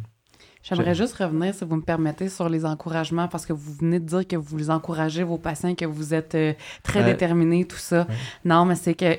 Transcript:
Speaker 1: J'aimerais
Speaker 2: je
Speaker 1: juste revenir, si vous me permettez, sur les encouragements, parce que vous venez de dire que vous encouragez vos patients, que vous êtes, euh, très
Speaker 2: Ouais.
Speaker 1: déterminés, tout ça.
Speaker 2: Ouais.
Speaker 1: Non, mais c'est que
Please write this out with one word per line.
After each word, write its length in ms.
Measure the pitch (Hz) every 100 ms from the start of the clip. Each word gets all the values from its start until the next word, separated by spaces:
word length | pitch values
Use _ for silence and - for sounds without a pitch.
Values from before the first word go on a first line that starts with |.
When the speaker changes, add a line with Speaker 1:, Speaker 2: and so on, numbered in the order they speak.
| 110 _ _ _ - _
Speaker 1:
J'aimerais 320 | - 175 170
Speaker 2:
je 100 | 175
Speaker 1:
juste 120 | 240 -
revenir, 400 | 180 156 185 196
si 80 |
vous 140 | 170 160
me 40 |
permettez, 460 | 160 165 156 151 190
sur 220 | - 170
les 160 | 160 160
encouragements, 640 | 156 165 160 156 170 175
parce 160 | 170 -
que 80 |
vous 200 | 156 147
venez 240 | 147 165 175
de 80 | 165
dire 220 | 180 185
que 80 | 175
vous 340 | 147 156 151
encouragez 540 | 160 165 160 160 160
vos 140 | 175 170
patients, 360 | 165 151 180
que 120 | 175 165
vous 280 | 151 151
êtes, 220 | 160 160 160
euh, 180 | 156 151 - -
très 160 | - 208
Speaker 2:
Ouais. 60 | 190
Speaker 1:
déterminés, 580 | - 175 170 165 170 180
tout 120 | -
ça. 240 | - 170
Speaker 2:
Ouais. 140 | 170 113 127 -
Speaker 1:
Non, 220 | 175 165 180
mais 100 | 170
c'est 180 | 175
que 240 | 165 180